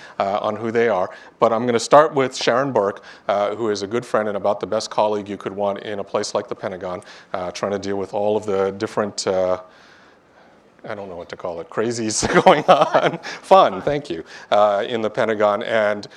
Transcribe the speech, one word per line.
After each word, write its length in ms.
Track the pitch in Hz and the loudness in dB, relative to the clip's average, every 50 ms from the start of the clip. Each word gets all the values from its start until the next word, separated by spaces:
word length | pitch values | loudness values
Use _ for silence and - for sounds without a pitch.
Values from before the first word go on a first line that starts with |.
| - - - - | -20 -12 -6 -4
uh, 200 | 101 98 98 104 | -2 -2 -2 -2
on 160 | - 107 107 | -2 -2 -4
who 140 | 104 113 117 | -4 -4 -2
they 180 | 110 117 117 117 | 0 2 2 2
are, 220 | 104 92 92 - - - - - - - | 2 0 0 -2 -6 -12 -20 -16 -4 0
but 120 | 131 113 113 | 2 2 2
I'm 140 | 110 120 | 2 0
gonna 120 | 123 117 113 | 0 0 0
start 360 | - - - 143 156 156 156 | 2 6 6 6 6 6 4
with 200 | 135 131 127 131 | 0 0 0 -2
Sharon 380 | - - 147 117 123 139 143 123 | -2 0 2 2 2 2 0 0
Burke, 300 | 113 98 98 104 - - - - - - - | 0 0 0 -2 -6 -10 -20 -20 -10 -4 -2
uh, 260 | 101 101 104 101 104 | 0 0 0 -2 -2
who 140 | 104 117 107 | -2 -2 -2
is 140 | 104 98 101 | -2 -2 -4
a 40 | |
good 200 | 98 110 123 123 | -4 -4 -4 -4
friend 220 | - - 113 107 107 | -2 -2 -2 0 0
and 80 | 101 | -2
about 240 | 98 92 101 104 - | -2 0 0 -2 -2
the 60 | - | -2
best 240 | 92 107 110 110 - | -4 -4 -4 -4 -4
colleague 380 | - - 107 107 107 104 101 98 | -2 0 0 0 0 -4 -6 -6
you 80 | 98 | -8
could 180 | 92 - 101 95 | -8 -8 -8 -6
want 260 | 98 101 101 101 101 | -4 -2 -2 -4 -4
in 180 | - 110 104 101 | -6 -10 -8 -8
a 60 | 95 | -8
place 300 | - - 107 104 - - | -4 -4 -4 -4 -2 -4
like 140 | 107 104 - | -4 -4 -6
the 80 | 110 | -8
Pentagon, 460 | - - 107 95 90 95 92 90 90 - - - - - _ - | -10 -8 -10 -8 -8 -8 -8 -8 -10 -12 -14 -20 -20 -16 _ -8
uh, 160 | 98 90 90 | -8 -6 -6
trying 220 | 87 - - 101 101 | -8 -6 -4 -4 -4
to 60 | 98 | -4
deal 180 | 95 98 98 | -4 -4 -4
with 180 | 98 95 - - | -4 -6 -6 -4
all 220 | 104 101 104 107 | -4 -2 0 0
of 100 | 107 101 | -2 -2
the 240 | 104 98 95 98 98 95 | -2 0 0 0 0 -2
different, 540 | 98 110 104 - - 107 101 95 - - | -4 -6 -6 -2 -2 -2 -2 -4 -6 -4
uh, 340 | 104 95 92 92 90 92 90 - - - - - - - - _ - _ _ _ _ _ _ - _ _ _ _ _ _ _ - | -2 0 0 0 0 0 -2 -4 -10 -20 -20 -20 -20 -20 -20 _ -20 _ _ _ _ _ _ -20 _ _ _ _ _ _ _ -14
I 120 | - 110 | -12 -12
don't 120 | 101 98 95 | -12 -12 -12
know 80 | 87 | -12
what 120 | 85 85 - | -14 -14 -14
to 80 | - | -12
call 240 | - - 90 82 85 | -10 -8 -8 -8 -8
it, 100 | 82 - | -10 -8
crazies 560 | - 92 107 120 117 120 113 107 107 - - - - | -4 -2 -2 -2 -2 -2 -4 -4 -2 -2 0 2 2
<laughs> 100 | 175 - | 4 6
going 200 | 190 175 147 151 | 6 6 6 6
on. 540 | - 170 143 156 - - 147 - 165 170 170 | 4 6 6 4 4 2 2 2 2 -2 -4
Fun, 640 | - - - - - - 190 190 170 120 98 95 - | -10 -12 -16 -6 2 6 6 8 8 6 2 0 -2
thank 280 | 147 143 147 143 - | -2 -2 -2 -4 -6
you, 140 | - 82 78 - - - - - | -8 -10 -10 -14 -16 -14 -6 0
uh, 340 | - 104 104 107 101 101 113 123 | 4 4 6 6 4 2 0 -2
in 120 | 123 113 | -2 -2
the 100 | 110 107 | -2 -2
Pentagon. 520 | - - 117 110 110 104 107 104 101 104 - | -2 0 0 0 2 2 2 2 2 2 -2
And 460 | - 117 110 107 104 104 104 98 - - | -2 0 2 2 2 0 -2 -6 -14 -18